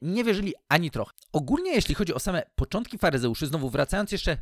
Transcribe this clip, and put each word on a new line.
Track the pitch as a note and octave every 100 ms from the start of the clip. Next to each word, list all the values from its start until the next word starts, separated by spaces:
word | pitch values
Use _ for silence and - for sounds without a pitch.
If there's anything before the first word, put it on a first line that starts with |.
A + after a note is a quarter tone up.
nie | D#3 G#3+
wierzyli | A#3 G3+ G3 - -
ani | D#3 E3
trochę. | A2+ G#2 - -
Ogólnie, | D3+ C3 D4+ F#4
jeśli | B3+ -
chodzi | D3 F#3+
o | -
same | G3+ E3+ -
początki | - C3+ G3+ A#3+ A3
faryzeuszy, | F3 C3+ A#2+ A2+ C3
znowu | D#3 C3
wracając | A#2 - G3 G#3
jeszcze | G3 F3+ D3